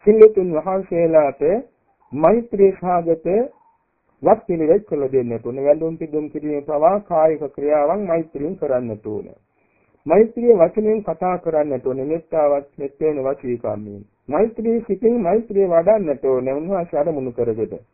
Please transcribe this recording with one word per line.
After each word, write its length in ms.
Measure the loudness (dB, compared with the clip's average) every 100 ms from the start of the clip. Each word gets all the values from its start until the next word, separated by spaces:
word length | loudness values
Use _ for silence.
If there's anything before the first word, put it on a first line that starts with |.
| 4
සිල්වතුන් 440 | 8 8 8 -2
වහන්සේලාට 920 | -2 -2 -6 -4 0 4 4 2 0 0 0 -4 _ _ _ _
මෛත්‍රී 600 | 0 2 2 -2 2 2
සාගත 580 | 2 -2 -2 0 -2 0 -2 -2 _ _ _ _ _ _ _
වත් 180 | 0 0
පිළිවෙත් 420 | 0 -2 2 0
කළ 200 | 0 -4 -2
දෙන්නට 400 | -2 -2 -6 -8
ඕනේ. 180 | -4
වැඳුම් 320 | 0 0 0 -6
පිදුම් 280 | -6 -6 -6
කිරීම 380 | -8 -6 -6
පවා 320 | -4 0 2 0
කායික 420 | -2 0 2 0 -8
ක්‍රියාවන් 580 | -6 0 0 0 -2 -2
මෛත්‍රියෙන් 500 | -4 -4 -8 -8 -6
කරන්නට 500 | -4 -4 -4 -10 -10
ඕනේ. 300 | -10 -12 -20 _ _ _ _ _ _ 0
මෛත්‍රිය 480 | 2 2 2 4
වචනයෙන් 480 | 6 4 2 -2 -2
කතා 340 | -4 -6 -4 -4
කරන්නට 480 | -2 -2 -2 -4 -4
ඕනේ. 180 | -6
මෙත්තාවත්, 600 | -4 -6 -4 0 0 0 -4
මෙත් 200 | -12 -12 _
වෙන 240 | -2 -2
වචී 380 | -4 -4 -6 -6
කම්මෙන්. 440 | -6 -8 -10 -16 -20 _
මෛත්‍රී 540 | -6 -2 -2 -2 -2 -2
සිතින් 400 | -2 -2 0 0
මෛත්‍රිය 480 | 0 -2 -2 -2 2
වඩන්නට 560 | 2 4 2 0 -2
ඕනේ. 300 | 0 0 -2
උන්වහන්සේ 460 | -6 -4 -6 -4 -2
අරමුණු 320 | -2 -2 -6
කරගෙන. 460 | -4 -4 -2 -6 -8 _